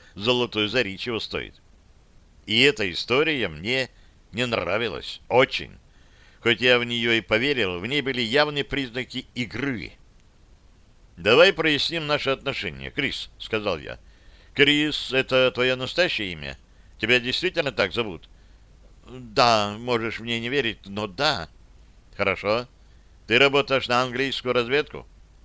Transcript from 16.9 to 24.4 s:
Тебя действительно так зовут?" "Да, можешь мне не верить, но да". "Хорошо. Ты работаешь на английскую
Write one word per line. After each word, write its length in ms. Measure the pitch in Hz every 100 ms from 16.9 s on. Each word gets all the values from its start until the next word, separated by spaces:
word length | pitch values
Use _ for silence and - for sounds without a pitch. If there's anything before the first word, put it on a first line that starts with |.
| -
Тебя 200 | 110 123
действительно 520 | 120 - 180 170 143
так 200 | 107 98
зовут?" 360 | 113 110 82 - - - - - - - - -
"Да, 680 | 127 120 104 120 113 104 104
можешь 420 | 123 117 113 101
мне 180 | 117 117
не 80 | 117
верить, 320 | 139 117 98 98
но 200 | 101 104
да". 420 | 87 151 120 80 - - - - - - -
"Хорошо. 520 | 98 92 101 113 123 - - - - - -
Ты 120 | 117
работаешь 500 | 139 139 - 135 117
на 140 | 123
английскую 500 | 127 120 135 120